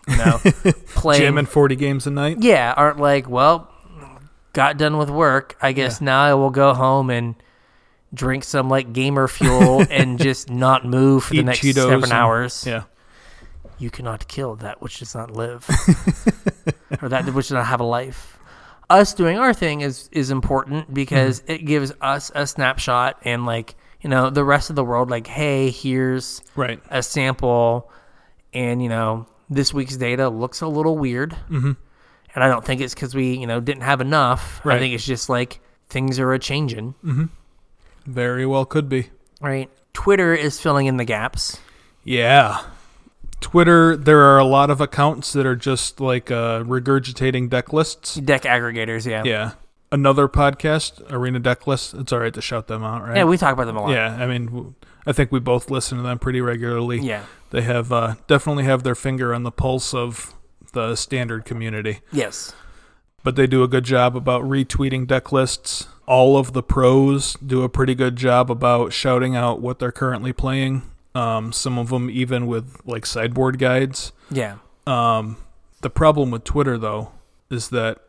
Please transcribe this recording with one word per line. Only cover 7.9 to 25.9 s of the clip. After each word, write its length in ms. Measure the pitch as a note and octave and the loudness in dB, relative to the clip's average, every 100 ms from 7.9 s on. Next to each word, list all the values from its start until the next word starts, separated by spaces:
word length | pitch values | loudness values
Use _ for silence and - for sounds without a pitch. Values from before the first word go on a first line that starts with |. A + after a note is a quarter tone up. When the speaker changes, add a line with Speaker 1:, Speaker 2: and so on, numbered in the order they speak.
| _ _ | _ _
Speaker 1:
drink 300 | C3 B2+ C3 | -6 -4 -4
some, 240 | - C#3+ C3 | -2 -2 2
like, 240 | C3 A#2+ | 0 0
gamer 360 | A#2 C3+ C#3 C3 | -2 0 2 0
fuel 560 | - C#3 B2+ F3 C3 F#3 | 2 4 8 8 8 4
Speaker 2:
<laughs> 40 | |
Speaker 1:
and 280 | C#3 C3 B2 | 4 2 2
just 320 | D3 B2+ - | 0 0 -4
not 340 | B2 B2+ C3 B2 | 0 4 4 2
move 380 | B2+ C3+ C3+ | 4 6 6
for 100 | - | 4
the 60 | D#3 | 0
Speaker 2:
Eat 40 | B2 | 2
Speaker 1:
next 140 | B2 | 2
Speaker 2:
Cheetos 140 | C#3 C3+ B2+ | 2 4 4
Speaker 1:
seven 160 | C3 | 4
Speaker 2:
and, 80 | A#2 | 4
Speaker 1:
hours. 520 | A#2 A#2 A2+ B2 - C3 | 2 4 2 -2 -6 -8
Speaker 2:
yeah. 180 | A2+ - _ _ _ - - - - - - | -8 -10 _ _ _ -20 -20 -20 -20 -20 -14
Speaker 1:
You 120 | A#2 | -14
cannot 380 | - B2 A2 - | -10 -10 -10 -10
kill 260 | - C3+ G#2+ | -8 -8 -8
that 240 | G#2+ - | -12 -12
which 200 | A2 - | -14 -14
does 140 | A#2+ | -14
not 180 | A#2+ A2+ | -12 -12
live. 340 | A2 A#2 A#2+ - | -8 -8 -8 -2
Speaker 2:
<laughs> 100 | D3 - E3 - - - - - - - - - C#3+ | 0 2 2 2 -2 -2 -2 -4 -6 -6 -8 -8 -8
Speaker 1:
Or 60 | C3+ | -4
that 160 | B2+ C3+ | -4 -2
which 140 | C3 B2+ | -4 -2
does 60 | |
not 120 | C3+ A#2+ | -2 -2
have 140 | B2+ | -2
a 40 | |
life. 540 | A#2+ A#2+ C3 C3 - - - - - - - | -2 -4 -4 -12 -18 -20 -20 -20 -20 -10 4
Us 260 | F#3 G3+ | 6 6
doing 220 | - E3+ F#3+ | 2 0 2
our 140 | B3+ | 0
thing 280 | A3+ E3+ D3 | 0 0 -2
is, 280 | C#3+ B2+ - | -4 -6 -8
is 180 | D#3+ C3+ | -4 -2
important 640 | C3+ - C3+ C#3 D3 D#3 | -2 0 -2 -2 -6 -6
because 460 | C3+ C3+ C#3 B2+ B2 | -6 0 2 2 0
Speaker 2:
Mm-hmm. 120 | - | -6
Speaker 1:
it 120 | D#3+ D#3 | -8 -2
gives 260 | D3+ C3+ - | 0 -2 -6
us 300 | C3+ C#3 - | -4 -4 -4
a 120 | D3 C#3+ | -6 -6
snapshot 720 | - C3 C3 - B2 B2 C#3 | -4 -6 -4 -2 -2 -2 -4
and, 200 | A#2+ A#2+ A#2+ | -6 -4 -4
like, 280 | A#2 A2+ - _ _ | -6 -8 -16 _ _
you 80 | D#3 | -2
know, 200 | C3 C3 | 0 0
the 140 | C#3 | 0
rest 260 | C#3+ C#3+ C3+ | 2 0 0
of 60 | D3+ | -4
the 80 | |
world, 260 | B2 A#2+ B2+ | -2 0 -2
like, 160 | A#2+ A2 | -4 -6
"Hey, 440 | - D3+ C#3 C3+ | -4 -2 0 -2
here's 720 | B2 C3+ | -2 -4